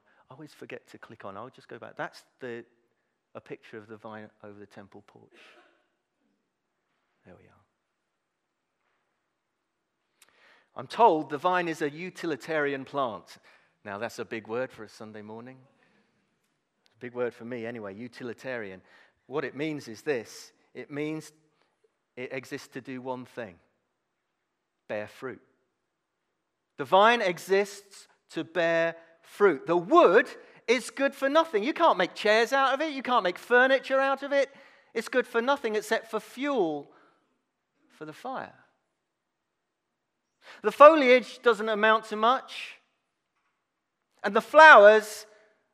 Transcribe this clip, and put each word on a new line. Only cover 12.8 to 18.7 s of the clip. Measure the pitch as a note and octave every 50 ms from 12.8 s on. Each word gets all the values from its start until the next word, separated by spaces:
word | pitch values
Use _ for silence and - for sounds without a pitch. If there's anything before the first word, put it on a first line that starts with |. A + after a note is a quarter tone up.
| C3
plant. | - - C#3+ C3+ A#2+ G#2 F2+ F2 - - - _ _ _ _ _ _ _ _ -
Now, | G#2+ G2
that's | G2+ A2+ A2+ - -
a | A#2
big | - A#2+ A2+ G#2 G#2+
word | A2 A#2+ C3 B2+
for | - - A2
a | G2+
Sunday | - - A2+ G#2+ G#2+ A2 G#2
morning. | G#2+ A2 A2+ A#2+ B2+ C3 C3 C3 C3 _ _ _ _ _ _ _ _ _ _ _ _ _ _ _ _ _ _ _ _ _ _ _ _ _ _
Big | B2+ B2 A#2+
word | B2 B2 A#2+ A2+
for | - A#2
me | A#2 B2+ A#2+ A2+
anyway, | A2+ B2 A#2+ G#2+ G2+ G2
utilitarian. | G2+ A#2+ B2 - - C3 A#2+ G#2+ - - C3+ B2+ A#2+ A2 G2